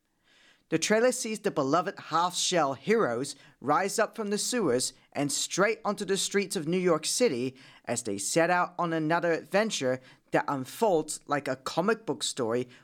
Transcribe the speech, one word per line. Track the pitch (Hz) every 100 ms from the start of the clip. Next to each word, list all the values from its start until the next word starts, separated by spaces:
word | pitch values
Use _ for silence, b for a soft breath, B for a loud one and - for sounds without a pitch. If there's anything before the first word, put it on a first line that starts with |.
| _ b b b b b b
The | 160
trailer | - 214 247
sees | 247 226 214
the | 196
beloved | 156 135 160 175 -
half-shell | - 160 180 175 - 180 143
heroes | 131 - 226 156 117 143 - B B
rise | 123 151 190 196
up | 208 -
from | 208
the | 202
sewers | - 247 180 120 - - b
and | - 143
straight | - - - 202 220 -
onto | 202
the | 190 190
streets | - 202 196 196
of | 151
New | 185
York | 180 156 -
City | - 247 123 131 - B B -
as | 120
they | 113 101
set | - 165 170
out | 180 175 -
on | 170
another | 160 156 170 170
adventure | 160 - 190 220 - 131 127 B B _
that | 156 -
unfolds | 139 131 - 226 170 151 - -
like | 143 143
a | 131
comic | - - 190 220 -
book | 127
story | - - 117 120 127 B